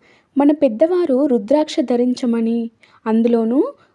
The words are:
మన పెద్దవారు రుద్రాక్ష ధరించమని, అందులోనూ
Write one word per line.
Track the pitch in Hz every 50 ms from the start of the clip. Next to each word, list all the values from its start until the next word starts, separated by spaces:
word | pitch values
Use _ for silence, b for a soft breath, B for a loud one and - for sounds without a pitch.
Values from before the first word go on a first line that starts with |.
| b b b b b b b 269
మన | 285 285
పెద్దవారు | 294 302 294 262 214 220 320 330 370 359 349 294 254 247 294
రుద్రాక్ష | 302 247 233 202 208 277 302 302 302 - 262
ధరించమని, | 254 247 247 240 247 247 240 - 269 233 233 233 226 226 233 233 226 233 - _ b b b b b
అందులోనూ | 226 220 226 226 240 233 226 226 226 247 285 427 554 - b b b